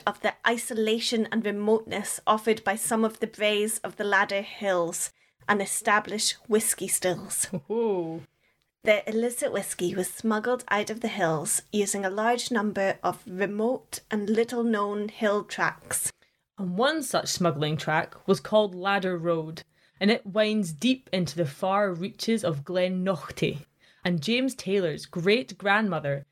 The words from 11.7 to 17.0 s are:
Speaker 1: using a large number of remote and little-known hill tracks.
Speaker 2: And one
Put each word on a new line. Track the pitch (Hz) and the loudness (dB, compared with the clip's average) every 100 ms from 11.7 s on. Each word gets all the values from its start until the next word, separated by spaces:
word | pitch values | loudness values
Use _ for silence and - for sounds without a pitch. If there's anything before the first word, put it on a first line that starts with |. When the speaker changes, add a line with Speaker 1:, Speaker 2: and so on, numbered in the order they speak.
Speaker 1:
using | 208 196 202 | 0 0 0
a | 196 | -2
large | 202 220 240 - | 0 2 2 0
number | 233 208 196 196 - | 0 0 0 0 0
of | 175 180 - | -2 -4 -6
remote | 185 196 208 220 262 - - - | -2 -2 0 0 0 -6 -14 -4
and | 214 202 | -2 2
little-known | 220 233 247 233 214 202 208 208 | 2 2 0 0 2 0 -2 -6
hill | - 214 208 | -2 0 2
tracks. | 180 - 175 - - - - - _ _ _ - | -2 -2 -2 -2 -6 -4 -4 -8 _ _ _ -8
Speaker 2:
And | 185 175 | -4 2
one | 262 320 | 2 2